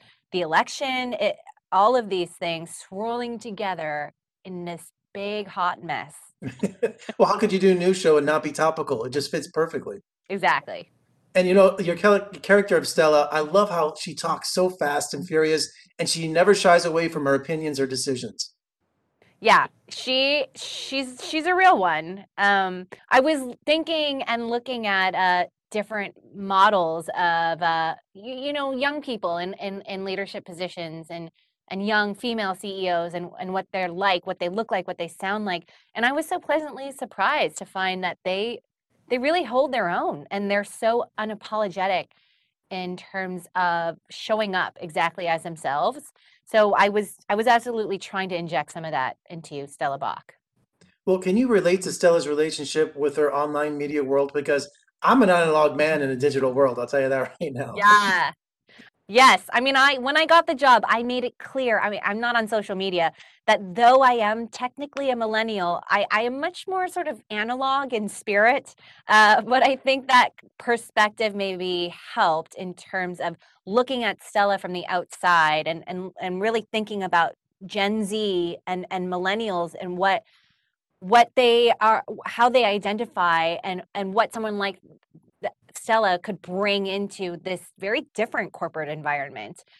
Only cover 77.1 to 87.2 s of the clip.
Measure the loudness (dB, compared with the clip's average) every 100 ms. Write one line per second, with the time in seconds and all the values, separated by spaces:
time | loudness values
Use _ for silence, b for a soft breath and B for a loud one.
77.1 | 2 2 -2 _ _ -8 -2 -2 0 -4
78.1 | -4 -2 -2 -2 -6 -8 -8 -6 -6 -4
79.1 | -4 -2 -2 -2 -4 -4 -8 -10 -2 0
80.1 | 0 -4 _ _ _ _ _ _ _ 4
81.1 | 4 6 4 4 6 4 4 4 2 0
82.1 | -10 -6 2 4 4 2 0 -2 -4 -4
83.1 | 0 2 2 0 -2 -6 -8 -8 -8 -2
84.1 | 2 0 0 -6 -4 -4 -6 _ -20 _
85.1 | -20 _ _ -12 -12 _ -10 0 2 2
86.1 | 0 -4 -10 -8 -4 -2 -2 -2 -6 -8
87.1 | -8